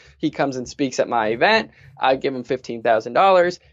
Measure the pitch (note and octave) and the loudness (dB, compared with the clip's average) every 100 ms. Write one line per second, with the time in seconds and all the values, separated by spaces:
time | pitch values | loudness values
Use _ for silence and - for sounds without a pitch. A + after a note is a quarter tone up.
0 | - - D#3 - C#3 B2+ B2+ - C3+ - | -20 -6 -6 -2 -4 -4 -10 -6 -4 -2
1 | - A#2+ G#2+ A#2 F#3 A3 A3 _ - - | -2 0 -2 0 2 2 -2 _ -20 -2
2 | C3 C3+ C#3 C3 A#2+ C3 - A#2 A#2 A2+ | 0 0 -2 -6 -6 -6 -6 -4 0 0
3 | A#2+ C3 G3 F#3 F3 F3 _ | 0 2 4 4 2 -2 _